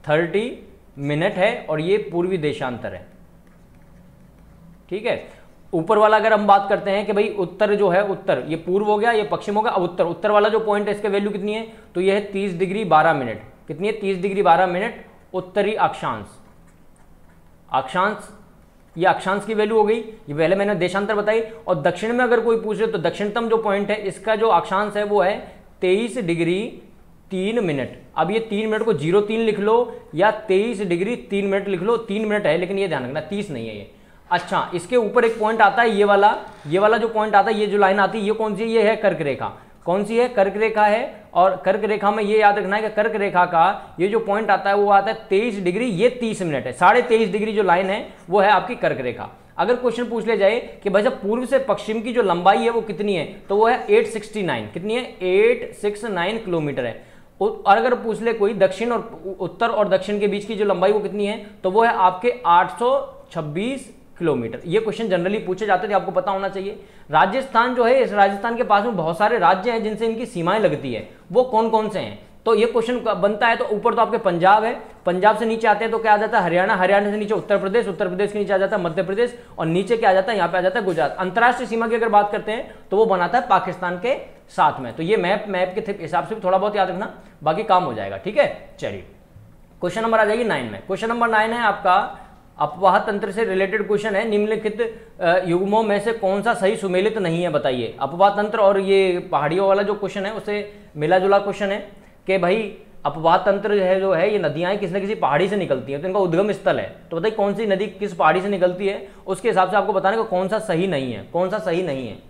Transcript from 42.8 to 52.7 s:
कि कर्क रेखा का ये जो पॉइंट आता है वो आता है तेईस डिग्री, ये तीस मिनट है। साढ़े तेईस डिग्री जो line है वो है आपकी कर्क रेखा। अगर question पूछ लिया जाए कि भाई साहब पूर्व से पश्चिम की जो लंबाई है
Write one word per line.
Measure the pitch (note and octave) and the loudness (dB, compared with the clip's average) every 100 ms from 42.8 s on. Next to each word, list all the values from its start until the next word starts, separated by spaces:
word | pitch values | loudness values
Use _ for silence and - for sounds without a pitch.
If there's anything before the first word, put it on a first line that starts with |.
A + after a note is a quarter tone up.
कि | A3 | -2
कर्क | G#3+ G#3+ | 0 0
रेखा | G#3+ G3 F3+ F3 | 0 0 2 2
का | E3+ E3+ - - - | 4 4 2 -10 -2
ये | F#3+ | 0
जो | A3 | 0
पॉइंट | G3+ G3+ A3 | 0 -2 2
आता | F#3 G3 | 2 2
है | G3+ | 2
वो | G3+ | 4
आता | G3+ G3 | 4 4
है | G#3+ - | -6 0
तेईस | G3 A#3+ G3+ | 0 0 -2
डिग्री, | F3+ F#3 | -2 -2
ये | B3+ F3 A#3 | -2 2 2
तीस | - A3+ G#3 | 2 -6 -4
मिनट | F3 C#3 B2+ | -4 -4 -6
है। | |
साढ़े | A#2+ F3+ A#3+ | 4 6 6
तेईस | A#3+ A3 G#3+ | 4 2 2
डिग्री | G3+ G#3+ | 0 -2
जो | G#3 | 0
line | F#3 F3 F#3+ | 2 2 2
है | G#3 C#4+ - - | -4 -6 -16 -2
वो | G3 | 2
है | G3 | 4
आपकी | G3+ - | 4 2
कर्क | B3 E3+ - | -2 -2 -2
रेखा। | B2 A2+ - - - - | -6 -6 -12 -16 -16 -4
अगर | F#3 A#3+ | 0 0
question | B3 B3 | 0 -2
पूछ | A3+ A#3 | -4 -4
लिया | G#3 G#3+ | -2 2
जाए | G3 A#3+ | 2 2
कि | - - G3+ | -6 -8 0
भाई | F#3+ | 2
साहब | A#3 | 2
पूर्व | - G3 A#3 B3 | -2 -4 -2 0
से | C4+ | 0
पश्चिम | C4 F#3+ - A3 | 0 -4 -2 -6
की | A3+ | -2
जो | A#3+ | 0
लंबाई | G3+ F3 F3+ A3+ | 0 4 4 4
है | A#3 | 2